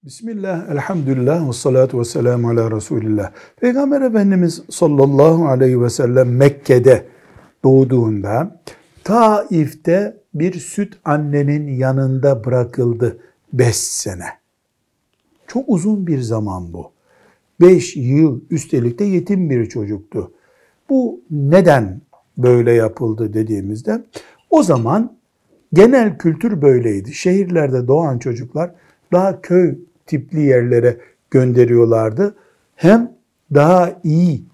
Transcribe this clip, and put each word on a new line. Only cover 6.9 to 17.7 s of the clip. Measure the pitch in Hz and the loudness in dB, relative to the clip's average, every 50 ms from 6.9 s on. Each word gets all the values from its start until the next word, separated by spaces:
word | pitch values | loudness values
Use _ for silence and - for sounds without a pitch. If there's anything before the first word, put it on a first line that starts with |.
| 127 110 - - _ _ _ _ _ - _ _ _ _ - | 4 4 2 -10 _ _ _ _ _ -20 _ _ _ _ 0
doğduğunda | 135 135 135 131 120 131 123 117 110 107 104 95 95 104 120 160 214 - _ _ - - _ _ _ _ _ _ | 4 4 4 4 2 0 0 0 0 -2 -4 -6 -4 -4 -4 -4 -6 -10 _ _ -20 -20 _ _ _ _ _ _
Taif'te | - 202 240 233 220 214 208 214 - 190 160 151 131 - - _ 170 165 190 208 214 - _ _ _ _ | -2 2 4 4 4 2 0 -2 -2 -2 -2 -2 -2 -6 -8 _ 0 0 0 0 -4 -10 _ _ _ _
bir | 147 160 185 185 | -4 -4 -4 -4
süt | 170 - - - - 202 202 - _ _ | -8 -14 -12 -8 -8 -8 -8 -10 _ _
annenin | 156 147 151 151 147 143 143 143 143 147 151 151 | -2 -2 -2 -2 -2 -2 -2 0 0 -2 -4 -4
yanında | 143 135 123 131 131 131 135 135 131 131 131 127 143 135 120 104 | -6 -6 -4 -2 -2 0 -2 -2 -2 -2 0 0 0 0 0 -2
bırakıldı | 127 123 127 120 120 - - 123 120 117 113 123 117 - - _ _ _ _ _ _ - | -4 -2 -2 -2 -4 -4 -4 -2 -2 -2 -2 -4 -6 -6 -8 _ _ _ _ _ _ -2
beş | 123 123 117 107 | 0 0 0 0
sene. | - - - - - - - 92 90 87 - - _ _ _ _ _ _ _ _ _ _ _ _ _ _ _ _ _ _ _ _ _ _ | -2 -6 -8 -10 -10 -10 -10 -12 -12 -14 -16 -18 _ _ _ _ _ _ _ _ _ _ _ _ _ _ _ _ _ _ _ _ _ _
Çok | - - 240 269 | -8 -8 -8 -2
uzun | - 233 170 160 214 220 202 185 | -2 -2 -2 0 -2 -4 -4 -2
bir | 170 156 135 | -4 -4 -4
zaman | 123 110 113 110 107 104 95 90 87 85 82 | -4 -4 -4 -6 -6 -6 -8 -10 -12 -14 -16
bu. | 85 78 - _ _ _ _ _ _ _ _ _ _ _ _ _ _ | -18 -18 -18 _ _ _ _ _ _ _ _ _ _ _ _ _ _
Beş | 175 180 | 6 6